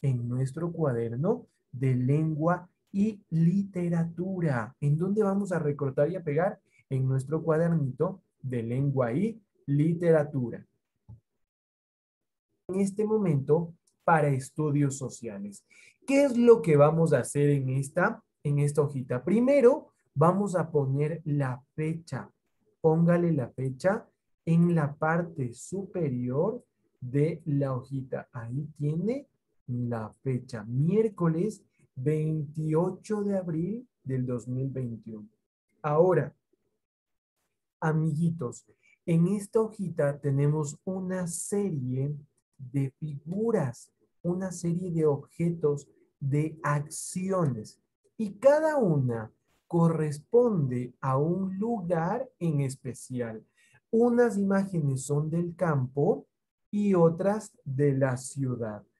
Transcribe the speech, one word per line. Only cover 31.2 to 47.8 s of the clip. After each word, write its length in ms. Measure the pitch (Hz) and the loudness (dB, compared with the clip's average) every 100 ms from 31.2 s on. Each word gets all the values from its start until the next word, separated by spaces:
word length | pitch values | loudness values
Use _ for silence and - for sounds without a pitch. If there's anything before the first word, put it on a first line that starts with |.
| 165 160 214 - _ _ _ | -2 0 -2 -6 _ _ _
veintiocho 1300 | - 131 156 156 156 147 - 156 156 185 190 - 208 | -6 -2 0 -2 -4 -6 -6 -2 0 0 -2 -6 -4
de 140 | 202 196 | -2 -2
abril 520 | 175 160 180 233 - _ | -2 -4 -4 -6 -12 _
del 240 | 135 131 123 | -6 -4 -2
dos 220 | 123 120 | -4 -6
mil 200 | 127 135 | -6 -4
veintiuno. 600 | 127 123 110 110 107 104 _ _ _ _ _ | -4 -6 -8 -12 -14 -16 _ _ _ _ _
Ahora, 520 | 147 151 185 160 143 - _ _ _ _ _ _ _ _ _ _ _ _ _ - | 0 4 4 4 0 -6 _ _ _ _ _ _ _ _ _ _ _ _ _ -6
amiguitos, 840 | 156 156 160 147 170 165 120 - _ _ _ _ - | -2 0 0 0 -2 -2 -6 -10 _ _ _ _ 0
en 220 | 165 175 | 2 2
esta 320 | 208 202 226 | 0 -2 0
hojita 600 | 220 - 180 - 143 143 | 0 -2 -6 -2 -2 0
tenemos 580 | 147 139 147 156 147 - | -2 2 2 0 -2 -8
una 420 | - 190 185 185 170 | -8 -6 -4 -4 -6
serie 880 | 170 - 202 202 151 127 127 143 147 - _ _ - | -8 -4 -4 -2 -4 -4 -4 -4 -6 -12 _ _ -20
de 320 | 127 139 135 - | -8 -4 -4 -6
figuras, 920 | 156 139 160 196 226 214 135 117 - _ _ _ | -12 -10 -8 -4 -2 0 -2 -6 -16 _ _ _
una 300 | 170 185 190 | -6 -4 -6
serie 380 | - 170 170 185 | -6 -4 -4 -2
de 160 | 165 156 | 0 2
objetos, 840 | 139 - - 170 170 151 143 - _ _ - | 0 -4 -4 -2 0 0 -2 -6 _ _ -8
de 400 | 139 147 156 - | -2 0 -2 -4
acciones. 1160 | 147 147 147 - - 180 190 190 156 110 107 - | -2 -2 -4 -10 -10 -6 -2 0 0 -2 -8 -18